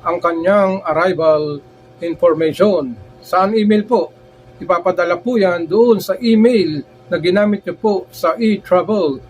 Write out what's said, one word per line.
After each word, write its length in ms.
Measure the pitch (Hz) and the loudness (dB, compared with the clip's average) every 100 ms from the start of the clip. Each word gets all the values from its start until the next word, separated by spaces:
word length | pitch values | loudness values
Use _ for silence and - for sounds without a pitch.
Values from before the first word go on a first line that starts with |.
ang 160 | 170 175 | -4 -2
kanyang 560 | 175 170 170 202 196 190 175 | -2 -2 0 2 2 -2 -4
arrival 720 | 156 180 160 160 156 151 147 - - - - | -2 0 0 2 2 0 -8 -12 -20 -20 -12
information. 960 | 170 156 175 156 160 - 202 180 135 117 - - | -8 0 0 2 -2 2 2 2 -4 -10 -18 -20
Saan 320 | - 185 196 | -4 0 0
email 320 | 220 208 214 | 0 2 0
po? 240 | 208 240 - - - - - - | 2 -2 -2 -10 -20 -20 -20 -18
Ipapadala 640 | 170 175 185 180 170 170 | -2 0 0 -2 -2 -2
po 160 | 233 247 | -2 0
yan 320 | 190 175 160 | 2 0 -2
doon 320 | 196 240 208 | 2 4 2
sa 160 | - 190 | 0 -4
email 640 | 240 220 226 240 165 151 - - - | 2 4 4 4 0 -4 -10 -20 -6
na 80 | 170 | -4
ginamit 400 | 165 190 208 202 - | 0 0 0 -2 -6
nyo 80 | 175 | -4
po 180 | 220 196 - | -2 -2 -6
sa 320 | - 170 214 | -4 -4 0
e-travel 800 | 226 202 - 180 170 214 160 131 - | 0 -2 0 0 0 -2 -2 -4 -12